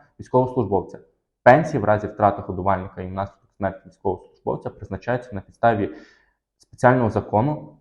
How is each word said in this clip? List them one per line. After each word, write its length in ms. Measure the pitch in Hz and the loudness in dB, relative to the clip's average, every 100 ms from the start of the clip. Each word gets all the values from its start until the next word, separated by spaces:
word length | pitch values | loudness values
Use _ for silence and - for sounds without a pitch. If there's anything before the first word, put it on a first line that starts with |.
| _ - | _ -20
військовослужбовця. 800 | - 127 127 131 98 98 87 - _ _ _ _ | -2 0 0 -2 -2 -2 -4 -14 _ _ _ _
Пенсії 380 | 117 139 160 127 | 6 6 4 -2
в 20 | |
разі 240 | 104 107 - | 2 0 0
втрати 340 | - 104 - | 2 2 2
годувальника 600 | - 92 92 92 95 - | -6 -4 -2 -2 -4 -12
і 60 | 92 | -10
внаслідок 420 | 95 98 _ _ - | -8 -8 _ _ -6
смерті 240 | 98 92 - | -6 -6 -18
військовослужбовця 840 | _ - 90 - _ - 131 127 | _ -6 -6 -8 _ -6 -6 -8
призначаються 600 | - 101 95 - 123 - | -14 -12 -10 -4 -6 -6
на 80 | 98 | -14
підставі 540 | - - 117 107 98 - - _ _ _ _ _ | -14 -2 0 2 -2 -6 -20 _ _ _ _ _
спеціального 520 | _ - 123 127 113 | _ 2 4 4 2
закону 680 | 101 - 104 139 151 - - | -2 -2 0 0 -4 -10 -12